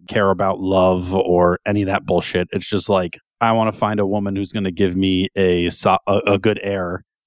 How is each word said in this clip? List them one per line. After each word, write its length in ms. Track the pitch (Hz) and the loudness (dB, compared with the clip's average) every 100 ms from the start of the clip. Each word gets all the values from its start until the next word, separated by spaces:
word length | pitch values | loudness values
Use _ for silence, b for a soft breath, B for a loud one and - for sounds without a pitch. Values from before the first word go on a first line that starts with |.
| - | -4
care 200 | 113 98 | 0 2
about 300 | 95 98 95 | 2 -2 -2
love 540 | 95 95 92 92 90 | 0 2 4 2 0
or 460 | 95 87 87 87 90 107 | 0 2 4 4 2 -2
any 180 | 104 | -2
of 40 | 95 | 0
that 180 | 98 - | -2 0
bullshit. 420 | 87 - 90 87 | -2 0 -2 -2
It's 160 | 98 - | -6 -4
just 220 | 101 - | -4 0
like, 280 | 98 87 - _ - | 0 -2 -8 _ -4
"I 120 | 117 | 0
wanna 180 | 113 110 | 2 0
find 280 | 104 107 107 | 0 -2 0
a 60 | 98 | -2
woman 280 | 104 98 98 | -2 -4 -4
who's 160 | 98 | -4
gonna 200 | 110 95 | -4 -4
give 240 | 87 95 92 | 0 0 2
me 340 | 95 92 95 - | 2 2 0 0
a 340 | 92 87 87 | 2 2 0
so-, 280 | - 104 92 - | 0 2 2 0
a, 100 | 101 - | 0 0
a 40 | 98 | 0
good 200 | 107 104 | 0 -2
heir." 400 | 98 98 90 90 - _ | -4 -4 -4 -6 -10 _